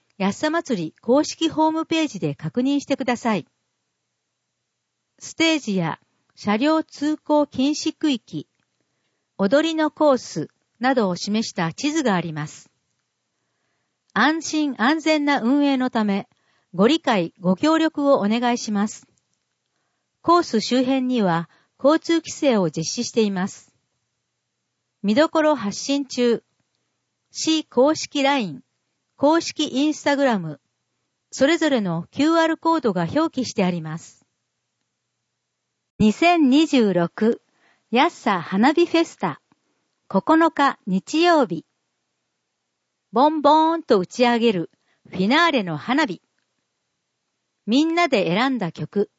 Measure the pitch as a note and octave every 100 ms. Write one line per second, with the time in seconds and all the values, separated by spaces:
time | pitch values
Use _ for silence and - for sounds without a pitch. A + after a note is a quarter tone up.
0 | _ - G3 - D4+ E4+ - G3 D#3+ -
1 | - C#4 - - E4 C4+ D#4 D#4+ D#4 D#4+
2 | D4+ F3 D#3 C#3 D#3+ B3 C4 C#4+ - C4+
3 | B3+ A#3+ A#3+ F#3+ - _ _ _ _ _
4 | _ _ _ _ _ _ _ _ _ _
5 | _ _ - - D#4+ D#4 - F#3+ E3 -
6 | _ _ _ - G3+ G#3+ D4 D#4+ D#4 -
7 | D4 D4+ - D4 D4 - C#4 D4+ D#4+ -
8 | D#4 A#3+ - D3+ - _ _ _ _ _
9 | _ _ _ - G3 C#4 D#4+ D#4+ D4+ -
10 | D4+ B3+ - E3+ C#3 _ _ - B3 B3+
11 | G3 E3+ G3+ G#3+ A3+ - E3 - D4 D#4+
12 | B3+ F3+ E3 D#3 D3+ - - _ _ _
13 | _ _ _ _ _ _ _ _ _ _
14 | _ G3 C4+ D#4+ - D#4 D4 A3 A#3+ D#4+
15 | D#4+ D#4 C#4+ C#4 A3+ C#4+ C#4+ C4 B3+ A#3
16 | G#3 G3 - _ _ _ _ E3+ A3+ D#4+
17 | C#4 G#3 E3 - F3+ F#3+ D4+ D#4+ D#4+ D4+
18 | C#4+ B3 G3+ A#3 B3 A#3+ - G3+ G#3 -
19 | - _ _ _ _ _ _ _ _ _
20 | _ _ - F4 E4 A3 - B3 B3+ C4+
21 | B3+ B3 F#3+ E3 E3+ _ _ _ C4+ D#4+
22 | - E4 - - C#4+ A3 E3 D#3 D#3 -
23 | A3+ - G#3+ F#3+ F#3+ - _ _ _ _
24 | _ _ _ _ _ _ _ _ _ _
25 | G3 A3 D#4+ D#4+ D4+ C4+ G3+ - - C#4+
26 | C4+ B3 A#3+ A3 - _ _ _ _ _
27 | _ _ _ - D#4 D#4 - B3 C#4+ D#4
28 | - C#4+ C4+ C#4+ F#3+ - - _ _ _
29 | _ - C#4+ E4 - - D4 B3+ D4+ D4+
30 | D4 C#4 C4+ G#3 D#3+ D3 _ _ _ _
31 | _ _ _ - C4+ E4 D#4 B3 F#3+ E3
32 | - - D4+ E4 D#4+ D#4+ E4 E4 A#3+ F3+
33 | F3+ D4 D#4+ - G#3+ - F#3 F3 D#3 E3
34 | - _ _ _ _ _ _ _ _ _
35 | _ _ _ _ _ _ _ _ _ -
36 | G#3+ - E4+ E4+ C4+ C#4 D#4+ C4+ G#3 F3
37 | E3+ - A3 - _ _ _ _ _ A#3
38 | E4 - A#3 F3+ D3 F#3+ C4 E4 F4 E4
39 | E4 - F3 C3+ _ _ _ _ _ _
40 | - F#3+ - D#4+ E4 - C#4 - - F#3
41 | - D#4 F4 D#4+ G3+ D#3+ - _ _ _
42 | _ _ _ _ _ _ _ _ _ _
43 | _ A3 D4 D#4 C#4+ D#4 D#4+ E4 - G#3
44 | F3+ - A#3+ A#3 A#3 F#3 D#3 _ _ _
45 | - F#3 G3 D4+ E4+ C4+ F3+ D3+ - C#4
46 | C4+ E3 _ _ _ _ _ _ _ _
47 | _ _ _ _ _ _ G3+ C4 D#4+ E4+
48 | F4 G#3+ E3 F#3+ C4+ B3 E3 - D#3 G3+
49 | -